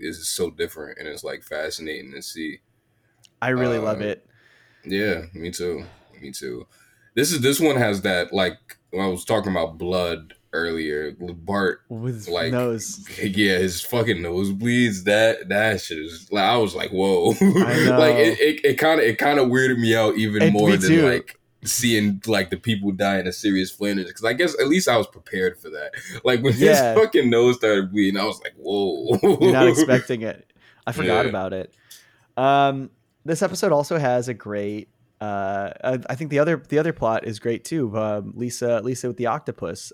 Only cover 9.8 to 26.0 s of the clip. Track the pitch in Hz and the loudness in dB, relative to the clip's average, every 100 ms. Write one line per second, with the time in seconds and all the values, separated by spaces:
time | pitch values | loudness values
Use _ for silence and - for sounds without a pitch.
9.8 | 87 90 87 80 78 - _ 80 85 82 | -4 -2 -2 -6 -12 -20 _ -4 -4 -4
10.8 | 78 76 76 - 87 87 85 101 92 - | -4 -6 -8 -10 -14 -12 -4 -2 0 -2
11.8 | - 113 123 117 98 87 82 123 123 113 | -8 -8 -8 -8 -6 -4 -2 -2 -2 -4
12.8 | - - - - 110 98 101 92 92 87 | -8 -14 -14 -6 -4 2 2 2 0 -4
13.8 | - 120 113 90 85 87 98 98 117 123 | -4 -2 0 -2 -2 -2 -2 -2 0 2
14.8 | 120 98 92 104 113 113 92 101 110 95 | 2 0 2 4 4 2 -2 0 0 0
15.8 | - 80 78 82 - 101 98 120 107 90 | -4 -10 -10 -12 -6 0 2 2 0 -2
16.8 | 82 92 98 92 90 107 196 190 147 120 | -4 0 2 4 4 4 4 4 4 4
17.8 | 156 127 156 120 160 165 151 151 143 131 | 4 6 6 6 4 4 2 2 2 2
18.8 | 156 160 113 110 147 143 127 127 131 120 | 2 4 2 2 2 4 4 4 2 2
19.8 | 117 113 107 104 110 104 104 104 107 196 | 2 4 2 2 0 4 4 6 4 4
20.8 | - 165 139 - - - _ _ 107 - | 6 6 4 2 -4 -20 _ _ -6 -2
21.8 | 120 110 104 98 - 104 95 92 - 107 | 2 2 2 0 0 0 0 -4 -2 -2
22.8 | 98 95 98 98 90 87 107 95 92 - | -2 -2 0 0 -2 -4 0 0 0 -4
23.8 | 101 98 87 - 113 127 170 147 131 180 | -4 -4 -6 -4 -4 0 0 0 2 2
24.8 | - 120 101 - - 95 92 - 80 76 | 2 0 0 -8 -10 -4 -4 -4 -12 -12
25.8 | 73 - | -12 -14